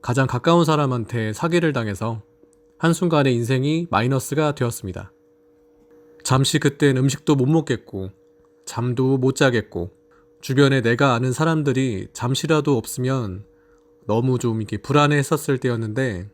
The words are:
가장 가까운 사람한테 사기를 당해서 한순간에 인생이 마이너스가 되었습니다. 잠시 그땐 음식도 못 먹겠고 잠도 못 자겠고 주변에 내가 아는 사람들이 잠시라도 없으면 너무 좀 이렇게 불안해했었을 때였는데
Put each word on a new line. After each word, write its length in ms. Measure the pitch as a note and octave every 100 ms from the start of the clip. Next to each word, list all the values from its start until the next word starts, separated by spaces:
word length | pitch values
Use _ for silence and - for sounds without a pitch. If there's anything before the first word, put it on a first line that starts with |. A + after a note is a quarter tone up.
가장 240 | - A#2+ C3
가까운 380 | B2 - E3+
사람한테 680 | D#3 D3+ C#3+ B2 G#2 A#2+ A2
사기를 400 | G#2+ E3+ F3 D#3+
당해서 500 | C3 A2 G2 A2 A2+ - _ _ _ _ _
한순간에 520 | E3 E3 F3 D#3+ C#3
인생이 580 | A#2+ A#2 C3 C#3 D#3+ E3+
마이너스가 680 | G2 A#2+ C3+ - C#3+ D3+ C#3+
되었습니다. 560 | A#2+ - G2 F2+ F#2 _ _ _ _ _ _ _ _ - - -
잠시 360 | - C3 C3+ D3+
그땐 360 | C#3+ - D3 C3
음식도 380 | C3+ B2+ - C#3+
못 100 | B2+
먹겠고 640 | D#3+ - A#2+ - G2 F#2+ - _ _ _ _ -
잠도 520 | - A#2+ A#2+ C3 C3+
못 180 | C3 C3
자겠고 560 | C#3 A#2+ - - F2 _ _ _ _ _
주변에 420 | - C3+ C#3 C3+
내가 320 | A#2 A#2+ C#3
아는 200 | A#2+ B2+
사람들이 760 | B2 D#3+ D#3+ C#3+ C3 C3 G2 G2+
잠시라도 640 | - B2 C3 D3+ D#3 D3 B2+
없으면 680 | - - B2+ C3+ G#2+ F#2 G#2 _ _ _ _ _ -
너무 320 | A2 B2+ B2
좀 220 | A#2+ A2
이렇게 160 | G#2 G#2
불안해했었을 800 | - C#3+ D3 D3 C3+ D3+ D3+ C3
때였는데 720 | C3 A#2 A2+ A2 C3 F#2 G2+